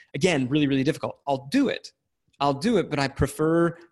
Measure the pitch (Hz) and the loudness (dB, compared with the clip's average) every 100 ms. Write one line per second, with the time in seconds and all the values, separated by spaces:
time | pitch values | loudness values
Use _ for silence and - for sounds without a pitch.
0 | _ 143 185 151 123 151 143 135 135 147 | _ -2 0 0 0 0 2 2 0 -2
1 | 117 - - 135 131 269 254 - - - | -6 -8 -6 -6 -2 0 0 -2 -10 -20
2 | _ _ _ - 143 135 220 214 147 143 | _ _ _ -4 -2 0 2 0 0 -2
3 | 135 - 139 - 160 165 170 165 - | -2 0 -2 0 0 2 2 -2 -8